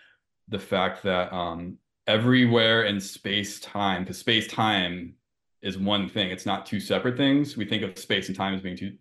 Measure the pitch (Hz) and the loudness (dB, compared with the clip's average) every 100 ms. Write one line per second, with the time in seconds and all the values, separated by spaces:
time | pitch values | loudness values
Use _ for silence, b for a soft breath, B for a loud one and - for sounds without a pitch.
0 | b b _ _ - 98 - 95 92 - | b b _ _ -10 -10 -2 0 0 0
1 | 101 90 90 92 87 85 90 87 _ _ | 0 0 0 -4 -6 -6 -10 -14 _ _
2 | - 110 120 127 123 117 113 113 107 101 | 0 2 6 6 6 6 6 4 2 0
3 | 95 - 98 101 98 - - 104 101 90 | -4 -8 -4 -2 -2 -8 -8 -2 0 0
4 | 95 98 - 110 104 - 110 101 90 90 | -4 -4 0 2 0 0 2 2 0 -4
5 | 85 - _ _ _ _ 101 95 98 104 | -12 -16 _ _ _ _ -8 -4 0 0
6 | 92 110 92 90 107 98 - 104 - 92 | 0 -2 -2 -4 -4 -4 -4 -6 0 0
7 | 127 123 139 139 143 117 101 107 101 - | 0 2 2 4 2 -4 -4 -2 -4 -6
8 | - 101 95 95 98 95 92 90 98 95 | -2 -2 -2 -4 -4 -4 -6 -8 -10 -6